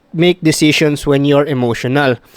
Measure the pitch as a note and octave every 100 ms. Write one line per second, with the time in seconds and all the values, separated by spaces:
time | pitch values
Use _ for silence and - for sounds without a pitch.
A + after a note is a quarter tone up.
0 | _ D#3+ F3+ F3 D#3+ - D3+ C#3+ D3+ C#3+
1 | D3 C#3 C#3+ C#3+ D3 C3 A#2+ A2+ B2 C#3
2 | C#3 A#2+ _